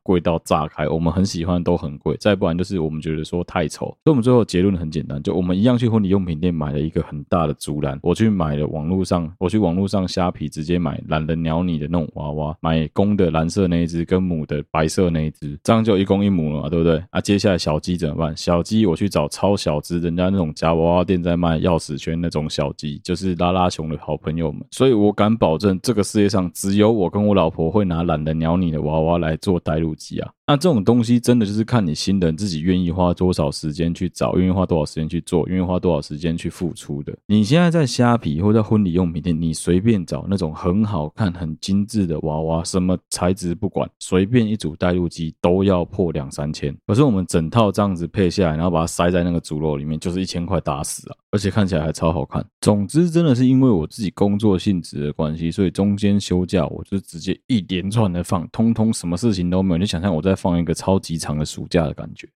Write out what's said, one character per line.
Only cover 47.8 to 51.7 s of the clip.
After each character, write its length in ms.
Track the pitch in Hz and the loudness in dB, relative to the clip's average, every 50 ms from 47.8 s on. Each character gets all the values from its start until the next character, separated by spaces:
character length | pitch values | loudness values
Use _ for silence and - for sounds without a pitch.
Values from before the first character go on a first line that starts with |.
样 120 | 104 101 92 | 0 0 0
子 140 | 82 85 78 | -2 -4 -4
配 220 | - 107 95 87 | 0 0 0 2
下 200 | 85 - 92 82 | 2 2 2 2
来， 60 | 78 | 2
然 80 | 78 82 | 0 0
后 80 | 92 | 0
把 80 | 87 80 | 2 0
它 80 | 82 85 | 0 0
塞 240 | - - 85 87 | 0 0 2 2
在 140 | 90 90 87 | 2 2 2
那 60 | 90 | 0
个 100 | 85 82 | 0 -2
竹 180 | - - 80 76 | -4 -4 -6 -4
篓 180 | 76 78 73 69 | -2 -2 -2 -2
里 60 | 71 | -4
面， 160 | 76 78 78 | -6 -6 -4
就 100 | - 92 | -4 -4
是 120 | 85 92 | -4 -4
一 40 | 95 | -4
千 200 | - - 90 87 | -4 -4 -6 -4
块 160 | 92 95 80 | -2 -2 -2
打 200 | - - 71 69 | -2 -2 -4 -4
死 280 | 76 - - - - - | -6 -8 -10 -12 -14 -16
啊！ 40 | - - _ _ | -18 -20 _ _
而 80 | - 104 | -4 -2
且 140 | 98 98 | -2 0
看 160 | - 113 101 | 0 0 0
起 80 | 90 | 0